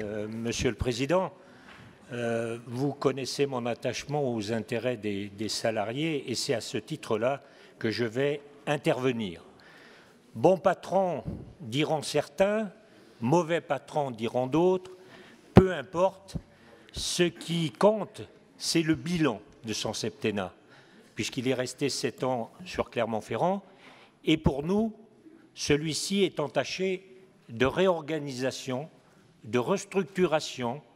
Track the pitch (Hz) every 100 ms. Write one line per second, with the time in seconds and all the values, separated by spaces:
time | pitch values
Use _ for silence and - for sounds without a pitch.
0 | 107 107 107 113 117 113 131 113 - 113
1 | 135 175 175 - - - - - - -
2 | - 120 117 117 117 117 120 120 143 135
3 | 143 135 127 - 139 131 120 117 131 113
4 | - 147 139 117 101 113 104 120 120 123
5 | 104 98 101 98 107 - 117 110 101 123
6 | 160 147 131 113 - 120 - 120 - 147
7 | - 110 117 139 - - - - 113 104
8 | 117 113 143 147 - - - 147 160 127
9 | 127 117 104 82 - - - - - -
10 | - - _ 113 135 185 196 175 - 185
11 | 190 147 - - - - 135 127 151 156
12 | - 147 - - 196 214 208 - - -
13 | - - 113 160 160 165 139 135 - 156
14 | 139 113 113 120 127 151 180 185 - -
15 | - - - - - - 185 170 123 160
16 | 190 - - - - - - - - -
17 | - - 175 - - 170 160 - 196 214
18 | 123 - 107 - - - - 165 156 156
19 | 131 175 151 104 - - 113 107 117 104
20 | 117 - 113 104 92 - - - - -
21 | - - 110 - 123 123 127 - 139 -
22 | 127 - 131 127 113 - 185 - - -
23 | 110 110 - 113 165 196 - - - -
24 | - _ - 156 165 139 156 202 226 -
25 | - - - - - - - 147 160 143
26 | - 196 185 - 143 147 131 - 190 185
27 | - - - _ - 117 127 135 190 170
28 | 147 160 143 123 131 120 - 127 156 -
29 | _ _ _ _ - 117 120 190 - 190
30 | 180 - 180 156 - - 123 135 -